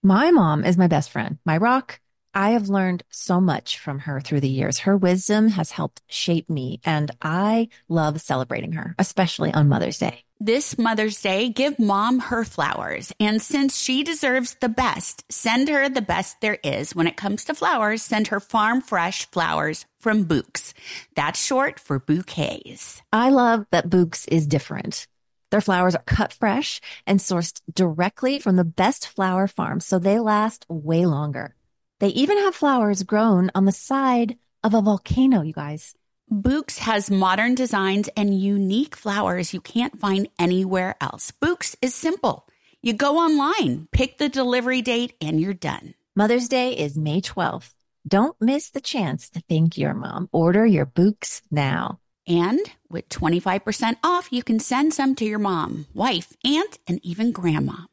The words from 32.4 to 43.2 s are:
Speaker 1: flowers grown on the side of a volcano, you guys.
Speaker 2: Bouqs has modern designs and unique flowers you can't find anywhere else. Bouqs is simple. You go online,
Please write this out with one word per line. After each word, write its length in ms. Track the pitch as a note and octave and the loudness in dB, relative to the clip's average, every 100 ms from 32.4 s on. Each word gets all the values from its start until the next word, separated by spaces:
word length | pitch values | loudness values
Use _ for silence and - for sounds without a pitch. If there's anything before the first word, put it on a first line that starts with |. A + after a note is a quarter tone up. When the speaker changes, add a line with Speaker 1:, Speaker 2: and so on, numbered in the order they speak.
| G4+ F4 | 2 2
Speaker 1:
flowers 480 | D4 C4 G#3 G3 | 2 2 2 0
grown 480 | F#3+ G#3+ A3+ F#3 F#3 | 0 2 4 4 2
on 100 | - | 2
the 60 | G3 | 2
side 640 | F#3+ - C4+ C4+ B3 A#3 A#3+ _ _ | 0 -2 0 2 2 0 -4 _ _
of 100 | A3 | 0
a 80 | A3 | 2
volcano, 600 | G#3 G3+ - - C4 B3 | 4 0 0 2 4 4
you 100 | D#3+ | 2
guys. 420 | D3+ D3 D3+ - - _ _ _ | -6 -10 -10 -12 -16 _ _ _
Speaker 2:
Bouqs 480 | G#3 G3+ C#4+ - - | -2 0 -2 -4 -8
has 300 | - G#3+ G3+ | -2 0 2
modern 460 | G3 F#3 F#3+ A3+ | 2 2 2 2
designs 560 | B3+ B3+ G#3+ F#3+ G3 G#3 - | 0 0 0 0 0 -2 0
and 220 | G3+ G3 | 0 2
unique 580 | G3 G3+ G3 G#3 D4+ - | 2 2 2 0 -2 -4
flowers 580 | G#3+ G3+ G3 F3+ E3+ | -6 -2 -2 -2 -4
you 60 | F#3 | -6
can't 380 | - A#3 B3 - | -6 -4 -4 -4
find 280 | G3+ G3 G3+ _ | -2 0 -2 _
anywhere 560 | F3 F3+ F#3+ F#3 F#3 - | 0 2 0 -2 -2 -4
else. 300 | C#3 - - - | -8 -6 -8 -4
Bouqs 360 | D4+ F4 - - | -2 -2 -4 -4
is 140 | B3+ | -4
simple. 540 | - E4 F#4 A#3 - _ _ _ _ | -2 -4 -2 -2 -4 _ _ _ _
You 100 | A#3 | -4
go 260 | A3 C#4+ | 0 2
online, 680 | D4+ | 2